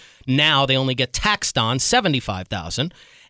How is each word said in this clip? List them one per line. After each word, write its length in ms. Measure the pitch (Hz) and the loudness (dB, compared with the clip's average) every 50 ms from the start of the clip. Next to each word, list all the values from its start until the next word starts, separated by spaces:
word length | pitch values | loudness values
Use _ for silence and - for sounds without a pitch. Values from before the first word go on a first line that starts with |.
| - - - _ - | -20 -20 -20 _ -4
now 400 | 131 131 143 151 156 151 139 139 | -2 0 2 4 4 4 4 2
they 100 | 131 135 | 2 2
only 180 | 131 135 131 131 | 0 0 0 0
get 200 | 120 127 - - | -2 -2 -4 -2
taxed 440 | - - 208 208 - - - - 131 | -2 0 0 0 0 -2 -4 -2 0
on 220 | 113 113 127 131 | 0 0 0 0
seventy-five 680 | - - 247 247 208 175 143 127 - - 101 92 92 - | 0 2 2 2 2 2 -2 -2 -2 -4 -8 -8 -6 -8
thousand. 440 | 107 95 80 85 - - 143 180 - - - - - - - _ | -8 -8 -6 -6 -4 -4 -4 -6 -6 -12 -20 -20 -20 -20 -20 _